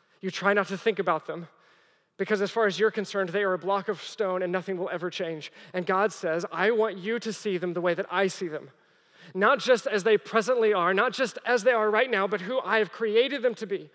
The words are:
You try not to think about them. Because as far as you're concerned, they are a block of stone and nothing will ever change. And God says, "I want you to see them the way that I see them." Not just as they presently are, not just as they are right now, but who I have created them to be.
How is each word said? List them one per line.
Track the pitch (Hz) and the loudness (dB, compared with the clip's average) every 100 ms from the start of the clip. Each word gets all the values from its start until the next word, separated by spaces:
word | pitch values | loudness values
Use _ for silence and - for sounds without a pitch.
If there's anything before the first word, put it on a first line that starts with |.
| _ _ | _ _
You | 190 | -8
try | - 190 | -2 2
not | 202 185 | 2 0
to | 190 | -2
think | 226 196 | -2 0
about | 180 156 - | 0 -2 -4
them. | 160 165 _ _ _ _ _ _ - | -10 -12 _ _ _ _ _ _ -8
Because | 190 208 | -2 0
as | 196 | 0
far | 226 214 | 2 0
as | 165 | 2
you're | 214 | 0
concerned, | - 190 202 180 | 0 -4 -4 -2
they | 190 | 0
are | 202 | 0
a | 180 | 0
block | 175 196 190 | 0 -2 -2
of | 180 | -6
stone | - - 196 185 | -8 -4 -2 -2
and | 180 | -2
nothing | 185 180 185 | -2 -4 -4
will | 175 | -4
ever | 170 180 | -6 -6
change. | - 170 156 - - - | -6 -6 -8 -12 -18 -10
And | 185 180 | -6 0
God | 190 208 | 2 2
says, | - 170 160 190 | 0 -2 -2 -4
"I | 165 202 | 0 2
want | 233 220 190 | 2 0 -2
you | 190 233 | -6 -4
to | 226 | -4
see | - 214 175 | -6 -4 -2
them | 180 | -2
the | 175 | 0
way | 180 | 0
that | 170 190 | 0 0
I | 180 196 | 0 0
see | - 175 | 0 -6
them." | 151 139 _ _ _ _ _ 180 | -8 -12 _ _ _ _ _ -10
Not | 185 214 269 | 2 4 4
just | 233 240 - | 4 2 2
as | 208 | 0
they | 196 208 | 4 2
presently | - 226 208 247 220 | 4 0 2 4 4
are, | 196 175 | 4 4
not | 190 240 | 2 2
just | 214 247 - 214 | 0 -2 -2 0
as | 240 | 2
they | 208 | 4
are | 233 214 | 4 4
right | 214 262 | 2 2
now, | 208 196 | 2 0
but | 202 | -2
who | 180 262 | -2 -4
I | 180 220 | 0 0
have | 202 | 0
created | - 226 214 262 277 | -2 2 2 2 0
them | 240 220 | -2 -2
to | 214 | -6
be. | 190 151 | -6 -8